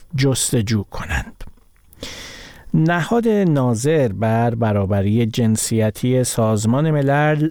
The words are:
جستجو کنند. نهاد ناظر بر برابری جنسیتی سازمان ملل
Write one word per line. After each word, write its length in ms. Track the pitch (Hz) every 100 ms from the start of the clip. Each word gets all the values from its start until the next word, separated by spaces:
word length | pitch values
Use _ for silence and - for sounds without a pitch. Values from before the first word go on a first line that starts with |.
| - 139
جستجو 640 | 135 123 - 127 104 113
کنند. 640 | 95 - 87 85 - - - - _ _ - - - - - - - - - 160
نهاد 500 | 160 175 156 233 226
ناظر 800 | 208 190 143 127 110 139 160 123
بر 460 | 98 113 113 120
برابری 720 | 113 113 104 95 101 98 113 113
جنسیتی 1000 | 117 113 107 - 113 107 - 127 127
سازمان 640 | 123 - 110 107 107 127 160
ملل 580 | 151 139 143 151 151 151